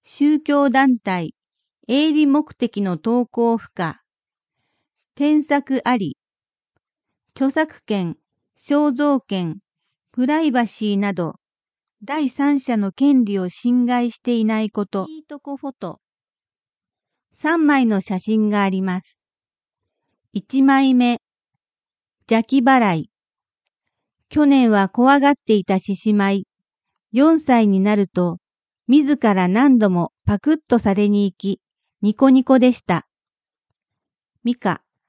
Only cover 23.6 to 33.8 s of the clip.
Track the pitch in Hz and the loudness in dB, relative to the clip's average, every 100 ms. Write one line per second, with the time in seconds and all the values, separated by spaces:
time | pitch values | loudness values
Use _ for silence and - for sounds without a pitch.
23.6 | _ _ _ _ _ _ _ 302 294 277 | _ _ _ _ _ _ _ 0 2 4
24.6 | 240 208 196 - 247 285 277 285 - 214 | 4 2 0 0 2 4 2 0 0 -2
25.6 | 180 190 - 196 220 208 196 196 - _ | 0 -4 -4 -6 -2 0 0 -2 -6 _
26.6 | _ _ _ _ _ 226 302 320 311 240 | _ _ _ _ _ 0 2 2 2 2
27.6 | 214 190 196 214 196 - 175 175 _ _ | 2 2 0 0 -2 -2 -4 -4 _ _
28.6 | _ _ - 277 277 294 220 190 180 202 | _ _ 2 2 2 0 2 2 0 2
29.6 | 277 247 208 175 170 - - 202 294 311 | 4 4 2 0 -4 -6 -4 -2 -2 -2
30.6 | - 240 208 196 208 208 202 - 196 - | 0 0 0 0 0 0 -2 -4 -8 -8
31.6 | _ _ _ _ 202 214 269 262 254 262 | _ _ _ _ -4 2 4 4 4 4
32.6 | 247 240 - 170 - _ _ _ _ _ | 4 0 -4 -6 -6 _ _ _ _ _
33.6 | _ _ | _ _